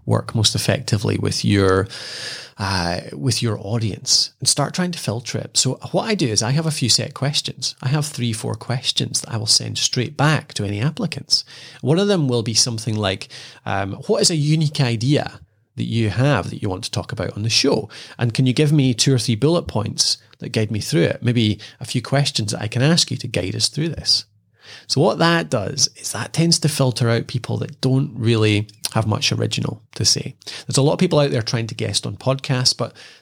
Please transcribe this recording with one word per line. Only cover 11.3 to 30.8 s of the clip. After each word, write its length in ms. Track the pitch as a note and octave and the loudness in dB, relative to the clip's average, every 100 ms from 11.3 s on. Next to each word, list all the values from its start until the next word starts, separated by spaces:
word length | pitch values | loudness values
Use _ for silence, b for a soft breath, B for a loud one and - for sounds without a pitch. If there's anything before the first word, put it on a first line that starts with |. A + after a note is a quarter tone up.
| - - B B B | -2 -2 B B B
One 160 | A#2+ E3 | 0 2
of 100 | G3+ | 4
them 200 | F#3+ C3+ | 4 2
will 160 | A#2+ | 0
be 100 | A2 | 0
something 420 | A2 B2+ A2 A2+ G#2+ | 0 0 -2 -2 0
like, 340 | G2+ G2 - B B B G#2+ | 0 0 -6 B B B -4
um, 280 | G2 G2 G2+ - | -2 -2 -6 -2
"What 160 | A3 | 2
is 80 | G#3 | 2
a 60 | D#3+ | 2
unique 440 | D3 D#3+ D3+ D3+ | 2 2 2 2
idea 640 | B2+ A#2 B2 D3 - - - _ _ - | 0 2 2 2 0 -10 -20 _ _ -6
that 100 | A#2 | -2
you 260 | A#2 G#2+ | 0 0
have 400 | F2 C#3 A2+ - | 2 2 2 -2
that 100 | - | -4
you 80 | G#2+ | -4
want 140 | F#2 | -4
to 80 | - | -4
talk 200 | G2+ - | -6 -6
about 240 | F#2+ F2+ - | -6 -6 -2
on 60 | |
the 80 | A2 | 0
show? 400 | - - - - B B B | 2 2 2 -2 B B B
And 120 | A#2+ | 0
can 140 | A2 B2+ | 2 2
you 80 | |
give 180 | A#2+ D3+ | 4 4
me 220 | D#3 C3 | 6 4
two 200 | A#2 - C3 | 4 4 4
or 20 | |
three 180 | - A2 | 2 2
bullet 280 | C#3+ E3+ | 2 2
points 540 | - A2 - - - - b b | 0 -4 -4 -2 -2 -2 b b
that 120 | - | -4
guide 200 | A2+ G#2+ | -2 0
me 120 | G#2+ | -2
through 240 | - D#3 D#3+ | 0 2 2
it? 180 | - | 0
Maybe 360 | A#2 A#2+ G#2+ - B B | 0 2 2 0 B B
a 60 | - | -6
few 180 | B2 | -4
questions 480 | - C3+ C#3 - G#2 | 0 0 0 -2 -4
that 100 | - | -4
I 60 | G#2+ | -2
can 160 | A#2 | 2
ask 260 | C#3+ E3+ - | 4 4 2
you 80 | A#2+ | -2
to 100 | A#2 | -4
guide 280 | G2+ F#2 A2+ | -4 -2 -2
us 140 | - | -2
through 200 | - E3 | -2 -4
this." 360 | - - - - _ _ B B B B | -4 -2 -2 -2 _ _ B B B B
So 140 | C3 | 2
what 160 | F3 A3 | 4 4
that 320 | E3 E3+ D#3 | 4 2 0
does 400 | B2 G2 D3 - - | -2 -2 -2 -2 -2
is 140 | - | -10
that 200 | - A2+ | -8 -4
tends 280 | - E3+ - | 2 2 4
to 100 | D3 | 2
filter 400 | - B2+ A#2 A#2 | 2 0 2 2
out 180 | A#2 A#2 | 0 -2
people 300 | A#2 - A2 | -6 -4 -6
that 240 | A2 - | -6 -2
don't 320 | C3 C3 C#3+ - | 2 2 0 0
really 520 | A2+ A2+ G#2+ G#2 G#2 - - | 2 4 4 4 0 -8 -4
have 140 | A2 A2+ | -2 0
much 240 | - - | 0 0
original 500 | A2+ A2 - A#2 A2+ _ - | 0 -2 -2 -4 -6 _ -2
to 100 | - | 0
say. 300 | - C3 - - | 0 -2 -12 -16
There's 320 | - - | -14 -2
a 40 | - | 2